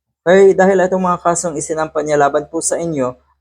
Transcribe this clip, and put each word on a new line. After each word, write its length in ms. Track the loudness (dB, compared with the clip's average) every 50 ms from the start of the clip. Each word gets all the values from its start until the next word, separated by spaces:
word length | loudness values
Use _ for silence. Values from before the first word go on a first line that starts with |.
| _ _ _ _ 0
Okay, 320 | 2 4 6 6 6 6
dahil 240 | 4 2 2 2 2 0 0
itong 160 | -2 -2 -2
mga 160 | -2 -4 -2
kasong 340 | -2 -2 -2 -2 -4 -6 -6 -8
isinampa 400 | -8 -6 -6 -6 -6 -4 -4 -4
niya 160 | -4 -2 0
laban 320 | 2 2 2 0 -2 -4 -4
po 160 | -6 -6 -4
sa 160 | -4 -4 -4
inyo 320 | -4 -4 -4 -4 -4 -4 -6 -10 _ _ _ _